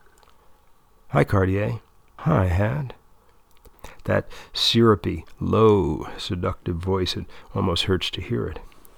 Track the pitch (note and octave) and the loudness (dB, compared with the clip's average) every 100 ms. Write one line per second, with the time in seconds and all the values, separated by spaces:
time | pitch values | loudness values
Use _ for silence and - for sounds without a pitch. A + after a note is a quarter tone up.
0 | _ _ _ _ _ - _ _ _ _ | _ _ _ _ _ -20 _ _ _ _
1 | - C#3+ C#3 G2+ F#2+ G2 A2+ A2+ - _ | -4 0 2 2 2 0 -2 -6 -12 _
2 | _ - D#3+ C3+ F#2 F2 G#2+ C#3+ B2+ - | _ -6 0 2 2 2 0 -2 -6 -12
3 | _ _ _ _ _ - - - - - | _ _ _ _ _ -20 -20 -20 -20 -10
4 | - G2+ - - - - - A#2 A2+ G2+ | -2 -2 -2 -12 -10 -4 2 6 6 4
5 | G2 E2 - - F2+ G2+ A2 G2+ E2 D2+ | 0 -6 -10 -6 0 4 6 6 2 -2
6 | - - - F2+ F#2+ - - E2+ F#2 F#2+ | -6 -10 -6 -4 -4 -4 -6 -4 0 0
7 | F2+ - E2+ - - G2+ G2 F2 - F2+ | 0 -4 -10 -16 -8 -2 0 0 0 0
8 | - - - A#2 A2 D#2+ - - - | -2 -8 -6 -4 -4 -8 -16 -20 -20